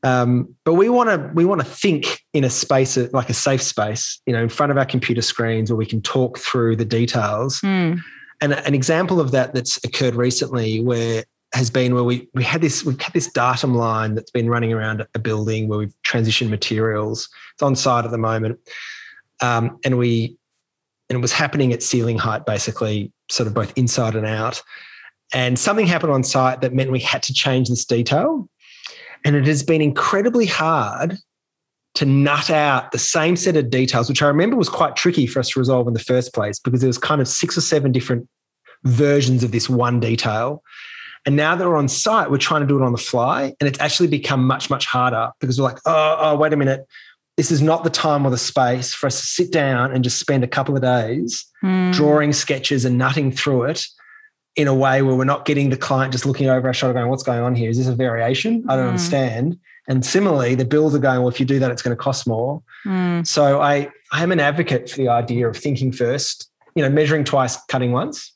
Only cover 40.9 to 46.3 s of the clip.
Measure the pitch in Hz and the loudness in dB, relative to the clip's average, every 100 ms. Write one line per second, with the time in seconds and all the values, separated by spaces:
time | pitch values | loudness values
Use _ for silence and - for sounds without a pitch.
40.9 | - - - - 143 151 175 180 160 139 | -18 -20 -8 0 2 2 2 2 2 0
41.9 | - - 220 143 139 - 156 143 143 127 | 0 0 2 2 0 0 0 2 2 2
42.9 | 120 - 123 123 143 139 - 143 131 143 | 0 -2 0 0 0 -4 -2 -2 0 -2
43.9 | - 175 143 - 135 127 127 - 135 - | 2 2 0 0 0 2 0 -2 -4 -2
44.9 | 127 123 113 113 - 131 127 131 120 - | 0 0 0 -4 -4 -2 0 0 -2 0
45.9 | 160 156 160 156 | 2 2 2 2